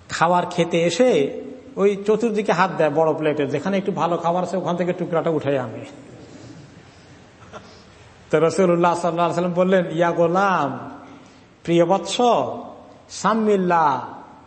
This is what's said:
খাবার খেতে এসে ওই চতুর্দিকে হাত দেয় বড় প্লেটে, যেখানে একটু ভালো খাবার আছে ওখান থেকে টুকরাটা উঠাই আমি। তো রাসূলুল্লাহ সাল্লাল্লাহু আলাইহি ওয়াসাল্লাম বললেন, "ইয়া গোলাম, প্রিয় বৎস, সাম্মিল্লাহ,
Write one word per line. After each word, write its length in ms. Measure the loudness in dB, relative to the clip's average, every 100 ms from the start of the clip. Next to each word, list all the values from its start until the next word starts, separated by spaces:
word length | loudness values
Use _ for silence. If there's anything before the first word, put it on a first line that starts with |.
| -12
খাবার 380 | 0 2 2 0
খেতে 360 | -2 0 2
এসে 580 | 2 4 4 4 0 -4 -12 -16 -12 0
ওই 280 | 0 2 0
চতুর্দিকে 460 | 0 0 0 0
হাত 180 | 2 0 2
দেয় 120 | 0
বড় 240 | 2 2
প্লেটে, 320 | 0 0 0 -2
যেখানে 320 | -4 -2 -2
একটু 140 | -2
ভালো 240 | -2 -2 -2
খাবার 260 | -2 -2
আছে 140 | -2 -4
ওখান 200 | -2 -2
থেকে 160 | -2
টুকরাটা 380 | -4 -4 -2 0
উঠাই 280 | -2 0 -2
আমি। 220 | -4 -10 -16 -18 -20 -20 -20 -20 -20 -20 -20 -20 -20 -20 -20 -20 -20 -20 -20 -20 -20 -20 -20 -20 -20 -20 -2
তো 100 | 2
রাসূলুল্লাহ 540 | 2 2 2 2 2
সাল্লাল্লাহু 380 | 0 -2 0 0
আলাইহি 80 | 0
ওয়াসাল্লাম 120 | -2
বললেন, 460 | 0 2 2 0 0
"ইয়া 120 | 0
গোলাম, 800 | 2 2 2 2 2 -2 -6 -12 -16 -20 -20 -20 -20 -20 _
প্রিয় 200 | 0 2
বৎস, 360 | 4 2 -2 0 2 2 0 -6 -14 -18 -20 -20 -18
সাম্মিল্লাহ, 1000 | -4 -2 2 2 2 2 2 2 0 -6 -14 -20 -20